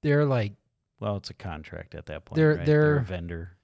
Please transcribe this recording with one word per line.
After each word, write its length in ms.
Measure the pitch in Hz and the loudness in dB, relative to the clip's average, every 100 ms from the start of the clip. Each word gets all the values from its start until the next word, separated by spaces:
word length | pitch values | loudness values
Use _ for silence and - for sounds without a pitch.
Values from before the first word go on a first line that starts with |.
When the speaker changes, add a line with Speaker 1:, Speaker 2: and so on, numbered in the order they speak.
Speaker 1:
they're 220 | 156 147 | 2 2
like, 300 | 147 127 104 101 _ _ _ _ | 2 2 -2 -6 _ _ _ _
Speaker 2:
Well, 180 | 104 101 | -4 -4
it's 140 | - | -8
a 40 | |
contract 600 | - 95 78 78 82 - | -14 -12 -12 -12 -14 -14
at 120 | 78 78 | -16 -12
that 180 | 78 | -14
point, 120 | - 160 | -6 2
Speaker 1:
They're, 200 | 156 151 | 2 4
Speaker 2:
right? 100 | 139 | 4
They're 260 | 151 151 | 4 6
a 20 | 147 | 2
Speaker 1:
they're, 40 | |
Speaker 2:
vendor. 460 | 110 92 85 85 85 _ | 0 -6 -6 -10 -12 _